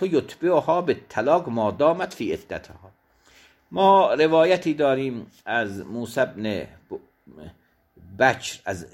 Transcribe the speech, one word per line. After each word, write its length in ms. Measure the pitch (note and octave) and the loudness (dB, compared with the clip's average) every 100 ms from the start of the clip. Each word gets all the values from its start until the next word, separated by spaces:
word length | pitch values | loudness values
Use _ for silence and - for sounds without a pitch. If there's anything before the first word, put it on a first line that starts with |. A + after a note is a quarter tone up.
یتبعها 800 | F#3+ D#3 - - E3+ E3+ - E3+ | -2 0 -2 -4 0 2 2 0
بالطلاق 680 | F3 B2 - - A#2 E3+ C#3 | 0 -4 -4 -4 2 0 0
ما 220 | A#2 G#2+ | -2 -2
دامت 420 | F#2 D3 E3+ F#3 | 2 0 0 -4
فی 180 | - G#2+ | -8 -6
عدتها. 600 | D2+ - E2+ - D#2+ F#2+ _ _ _ _ _ _ _ _ | -6 -8 -14 -14 -20 -20 _ _ _ _ _ _ _ _
ما 420 | F3+ F#3+ G3 D#3 | 0 4 6 4
روایتی 600 | B2 D#3 D#3+ E3 F3+ F3 | 4 4 4 4 4 0
داریم 580 | D3 C#3+ C3+ C3+ A#2+ - _ - | 0 2 2 -2 -8 -12 _ -6
از 400 | A2+ G#2+ G2 C#2+ | -4 -4 -6 -10
موسی 400 | A#2 A#2 - B2+ | -10 -8 -2 -2
بن 180 | F#2 G#2+ F#2+ | -2 -6 -4
ب-، 340 | - - _ - - _ _ D2 D#2 - _ _ _ _ E2+ F#2+ | -8 -16 _ -16 -16 _ _ -20 -20 -20 _ _ _ _ -20 0
بکر 400 | C3 A#2 - - F#2 | 2 2 -6 -12 -8
از 220 | F2+ E2+ | -8 -10